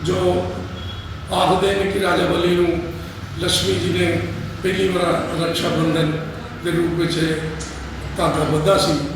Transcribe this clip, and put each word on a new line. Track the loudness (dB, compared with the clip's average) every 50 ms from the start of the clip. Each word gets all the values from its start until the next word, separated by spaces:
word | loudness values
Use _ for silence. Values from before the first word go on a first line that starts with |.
| 0
ਜੋ | 0 0 2 2 2 2 2 0 -2 -6 -6 -8 -8 -10 -10 -10 -10 -10 -10 -10 -10 -10 -10 -8 -4 0
ਆਖਦੇ | 2 4 4 4 4 4 2 2
ਨੇ | 2 0 0
ਕਿ | 0 0
ਰਾਜਾ | 2 2 2 2 2
ਬਲੀ | 2 2 2 2 4 4
ਨੂੰ | 4 4 2 2 0 -2 -4 -8 -8 -10 -10 -10 -12 -12 -10 -6 -2
ਲਕਸ਼ਮੀ | 0 0 2 2 2 2 0 0
ਜੀ | 0 0 2 2
ਨੇ | 2 2 2 0 -2 -2 -4 -6 -6 -8 -8 -4 -2
ਪਹਿਲੀ | -2 0 2 2 2
ਵਾਰ | 2 2 2 2 2 0 -2 -2 -2 -2
ਰਕਸ਼ਾ | -2 -2 -2 0 0 0
ਬੰਧਨ | 2 2 2 2 2 2 2 2 0 -2 -4 -6 -8 -10 -10 -10 -10 -6 -4
ਦੇ | 0
ਰੂਪ | 0 2 2 2 2 0
ਵਿੱਚ | 0 0 2
ਇਹ | 0 0 0 0 -2 -2 -4 -6 -6 -8 -8 -10 -10 -10 -10 -10 -10 -8 -8 -4
ਧਾਗਾ | 0 0 0 2 0 0 2
ਬੱਧਾ | 2 2 4 4 4
ਸੀ | 4 4 2 2 0 -2 -4 -6